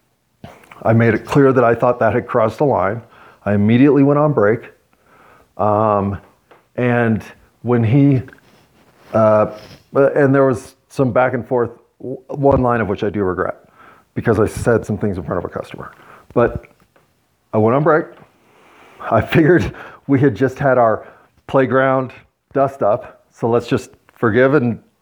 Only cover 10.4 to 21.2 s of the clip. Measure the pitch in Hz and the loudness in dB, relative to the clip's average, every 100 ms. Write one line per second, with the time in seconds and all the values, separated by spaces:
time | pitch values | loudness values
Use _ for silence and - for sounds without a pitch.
10.4 | 135 123 - _ _ - 131 123 127 123 | 2 -2 -8 _ _ -4 -2 0 -2 -4
11.4 | - 123 113 - _ _ 120 135 - 147 | -4 -4 -4 -8 _ _ -14 -14 -12 -2
12.4 | 139 131 123 120 98 98 107 104 95 90 | 2 2 2 0 -2 -4 -4 -2 -4 -2
13.4 | - - _ _ - _ _ - 120 107 | -6 -8 _ _ -20 _ _ -4 0 0
14.4 | 101 - 123 110 - 101 107 92 139 90 | 0 -2 0 0 -2 -6 -6 -6 -8 -8
15.4 | - - - - - - - - _ 123 | -8 -10 -14 -16 -20 -20 -20 -20 _ -2
16.4 | 120 - - _ _ _ _ _ _ _ | -2 -4 -14 _ _ _ _ _ _ _
17.4 | _ 110 110 135 160 156 - - - _ | _ 0 0 2 2 0 -2 -14 -20 _
18.4 | _ _ _ _ - - - 113 - 170 | _ _ _ _ -20 -14 -4 -2 0 2
19.4 | 156 170 92 - - - - 135 139 101 | 4 2 0 -10 -20 -12 -2 0 0 0
20.4 | 131 - 143 123 117 104 - - | -4 -2 -2 2 0 -2 -8 -20